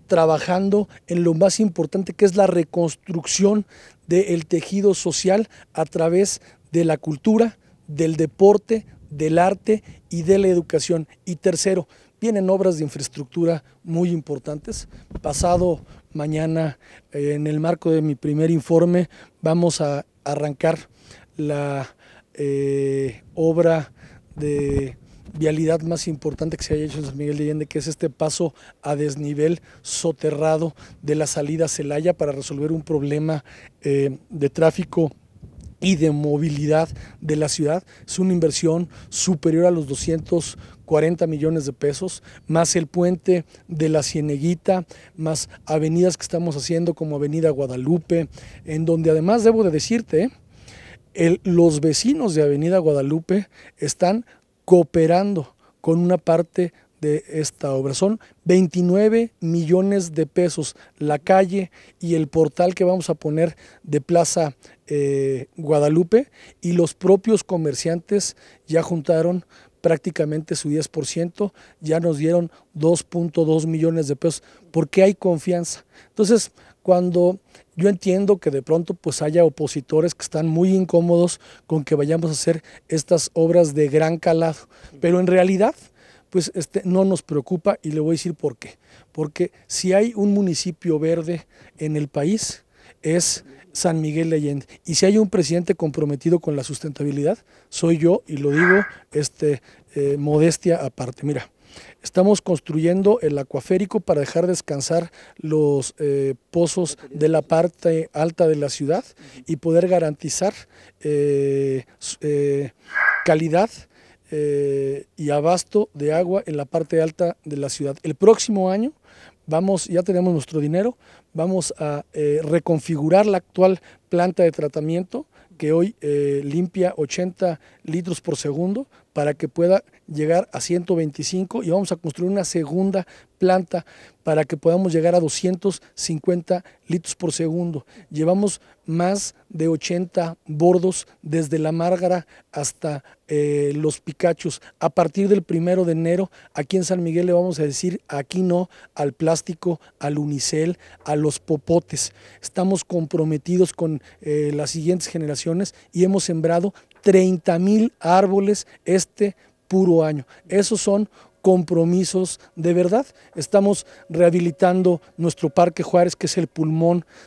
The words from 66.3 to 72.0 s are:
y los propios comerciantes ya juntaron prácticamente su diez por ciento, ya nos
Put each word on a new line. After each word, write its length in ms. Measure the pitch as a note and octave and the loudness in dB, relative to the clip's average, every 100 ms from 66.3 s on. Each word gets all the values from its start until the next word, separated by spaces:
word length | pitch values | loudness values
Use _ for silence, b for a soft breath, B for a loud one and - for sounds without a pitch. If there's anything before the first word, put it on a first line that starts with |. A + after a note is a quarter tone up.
| B B B | B B B
y 120 | F3 | -2
los 200 | E3+ E3 | 2 0
propios 500 | - F#3 G3 A3+ G#3 | 0 4 4 4 0
comerciantes 920 | - F3+ D3+ B2+ E3 E3+ - G3+ - - b b - | 0 -4 -2 -4 -4 -4 -2 -2 -2 -10 b b -2
ya 160 | E3 | -2
juntaron 640 | D#3+ E3+ D3 D#3+ F3 F3+ - b b _ | 0 -2 0 2 2 -2 -6 b b _
prácticamente 720 | D#3+ D#3+ F#3 D#3+ D3+ D#3 D#3 E3 | 0 0 -2 -4 -2 -4 -6 -6
su 140 | D3 | -4
diez 180 | D3+ D3 | -4 -4
por 200 | D#3 C#3 | -6 -6
ciento, 480 | E3 E3+ - G3+ - b b | -4 -6 -4 -6 -8 b b
ya 200 | D#3 | -2
nos 200 | E3 | 0